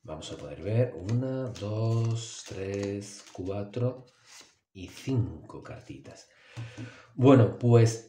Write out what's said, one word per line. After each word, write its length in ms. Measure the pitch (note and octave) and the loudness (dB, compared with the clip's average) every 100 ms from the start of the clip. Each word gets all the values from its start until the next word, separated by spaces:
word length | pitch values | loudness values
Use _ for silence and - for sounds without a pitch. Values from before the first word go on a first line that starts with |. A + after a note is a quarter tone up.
Vamos 280 | - D#2 D#2 | -12 -14 -12
a 60 | D#2+ | -14
poder 240 | D2 D2 | -12 -10
ver 320 | F#2 A2+ A#2+ E2 | -2 0 0 -2
una, 540 | F#2 A#2+ C3 C3 B2+ | -2 -2 -2 -4 -6
dos, 960 | A2+ G2+ A2 A2+ A2+ A2+ A2+ - - - | -8 -6 -2 0 0 0 -2 -6 -14 -14
tres, 760 | G2+ F#2+ G2 G2 G2+ G2+ - - | -10 -6 -4 -4 -6 -8 -18 -18
cuatro 720 | - F#2 G2+ G2+ B2+ B2 B2+ - _ _ - - _ _ | -10 -8 -6 -6 -4 -4 -4 -18 _ _ -20 -20 _ _
y 160 | F#2+ F2 | -16 -16
cinco 720 | - - C3 E2+ D#2+ - - | -12 -2 -2 -2 -6 -16 -18
cartitas. 680 | - A#2 - C#3+ - - - _ - - A#2 - A#2+ - - - | -16 -18 -16 -18 -18 -20 -20 _ -20 -16 -16 -14 -16 -16 -16 4
Bueno, 440 | B2+ B2+ G#2 - | 8 10 8 4
pues 460 | A#2+ A#2 A2+ - | 6 8 8 2